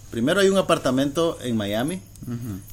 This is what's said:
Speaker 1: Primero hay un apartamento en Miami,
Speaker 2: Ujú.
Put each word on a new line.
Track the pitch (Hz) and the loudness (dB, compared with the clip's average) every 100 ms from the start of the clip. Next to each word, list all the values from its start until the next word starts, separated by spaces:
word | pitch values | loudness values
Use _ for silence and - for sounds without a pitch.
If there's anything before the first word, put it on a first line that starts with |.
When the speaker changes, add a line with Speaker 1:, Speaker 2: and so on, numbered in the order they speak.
| - | -8
Speaker 1:
Primero | 113 127 185 | -2 2 4
hay | 196 | 4
un | 196 | 4
apartamento | 151 160 143 127 143 156 165 - | 2 2 2 2 0 2 0 -2
en | 123 113 | -2 -2
Miami, | 101 107 139 98 101 - 123 | 0 0 -2 -4 -12 -14 -10
Speaker 2:
Ujú. | 120 120 92 - | -8 -8 -10 -12